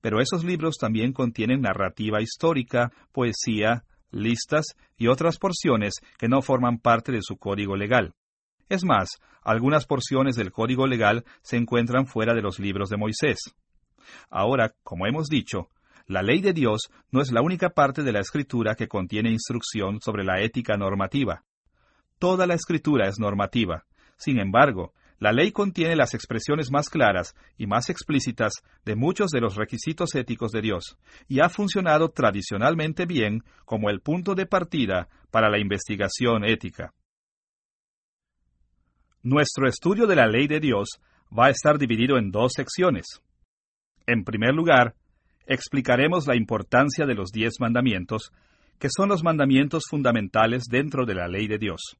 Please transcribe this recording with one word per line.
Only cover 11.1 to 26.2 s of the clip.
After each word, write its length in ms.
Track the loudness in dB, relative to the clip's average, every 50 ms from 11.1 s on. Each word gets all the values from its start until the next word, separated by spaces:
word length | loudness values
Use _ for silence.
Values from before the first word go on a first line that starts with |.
| 2 2 -4 -10 -20 _
se 140 | _ -4 -2
encuentran 500 | -2 0 2 2 0 0 2 0 0 0
fuera 280 | 0 -2 -2 0 2 0
de 80 | 0
los 180 | 0 -4 -6 -4
libros 300 | -6 -4 -4 -4 -4 -4
de 60 | -4
Moisés. 420 | -4 -4 -4 -4 -2 -2 -2 -2 -2 -6 -16 _ _ _ _ _ _ _ _ _ _ _ -20 -20 -20 -20 _
Ahora, 440 | -4 -2 0 0 2 2 0 0 _ _
como 240 | _ -14 -8 -4 -2
hemos 220 | -2 -2 -2 -2 0
dicho, 420 | -2 -2 -2 -2 -6 -8 -8 _ _ _ _ _ _ -20 _
la 160 | _ -4 -2
ley 180 | 0 2 2 2
de 120 | 2 0
Dios 380 | 0 2 2 2 2 0 -4 -10 _ _ _ _
no 100 | -2 0
es 120 | 0 2
la 100 | 0 0
única 280 | 2 0 0 -2 -2 -2
parte 320 | 2 2 2 2 2 -2
de 100 | -2 -2
la 80 | 0 -2
Escritura 540 | -2 -2 -4 -6 -4 _ -2 -2 0 0 -2
que 140 | -2 -6 -6
contiene 420 | -4 -6 -4 -4 -4 -2 0 0
instrucción 680 | 0 0 -2 -4 -6 -6 -6 -6 -6 -4 -4 -4 -4 -6
sobre 240 | -6 -6 -4 -4 -2
la 160 | -2 0 0
ética 360 | 0 -2 -2 -4 -2 -2 -2
normativa. 680 | 0 0 -2 0 -2 -2 -2 -2 -2 -2 -2 -4 -8 _ _ _ _ _ _ _ _ _ _ _ _ _ _ _ _
Toda 280 | 0 0 2 2 2
la 80 | 0 0
Escritura 540 | -2 -2 -2 -4 -2 0 2 2 2 2 0
es 100 | 0 -2
normativa. 680 | -2 -2 0 -2 -2 0 0 0 0 0 -2 -8 _ _ _ _ _ _ _
Sin 240 | _ -4 -2 0 0
embargo, 520 | 0 2 4 4 4 4 2 -2 -8 -10 _ _ _ _ _ _
la 120 | 0 2
ley 200 | 4 4 2 2
contiene 440 | 0 -2 -2 -2 0 -2 0 0 2
las 180 | 2 2 2 0
expresiones 560 | -10